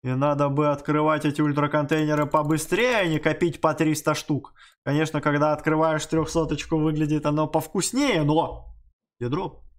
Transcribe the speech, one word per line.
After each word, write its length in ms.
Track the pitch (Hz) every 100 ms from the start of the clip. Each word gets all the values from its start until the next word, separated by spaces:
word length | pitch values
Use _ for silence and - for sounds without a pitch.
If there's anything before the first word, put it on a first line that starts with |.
И 60 | 127
надо 380 | 127 143 143 143
бы 220 | 139 147
открывать 540 | 143 - 151 156 151
эти 160 | 151 143
ультраконтейнеры 840 | 151 143 147 151 143 160 151 151 147
побыстрее, 720 | 156 147 156 151 185 247 233
а 100 | 175
не 100 | 156
копить 420 | 156 151 175 -
по 140 | 160
триста 400 | 151 160 151 -
штук. 400 | 147 - 139 - _ - _
Конечно, 360 | - 147 156 151
когда 320 | 151 147 151
открываешь 540 | 151 160 156 160 156 151
трехсоточку, 720 | 160 156 165 156 151 - 160
выглядит 480 | 156 156 151 151 147
оно 220 | 151 151
повкуснее, 760 | 156 151 202 - 247 285 185
но... 540 | 147 156 151 - - - - _ _ _
Где 100 | 120
дроп? 360 | 151 185 - -